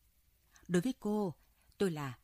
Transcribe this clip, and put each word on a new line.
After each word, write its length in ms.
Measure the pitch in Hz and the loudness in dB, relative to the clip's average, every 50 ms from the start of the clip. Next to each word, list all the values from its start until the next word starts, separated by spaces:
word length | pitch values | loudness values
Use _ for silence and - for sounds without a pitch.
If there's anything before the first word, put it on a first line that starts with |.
| _ _ _ _ _ _ _ _ _ _ - - - | _ _ _ _ _ _ _ _ _ _ -20 -16 -6
Đối 140 | - 175 180 | 0 0 2
với 120 | 175 254 254 - | 2 0 -2 -2
cô, 360 | - 208 208 214 202 175 - - - _ _ _ _ _ - | -2 -2 0 0 0 -2 -4 -8 -14 _ _ _ _ _ -2
tôi 140 | - 202 185 | 0 0 0
là 260 | 160 151 143 131 120 - | 0 -2 -6 -8 -8 -10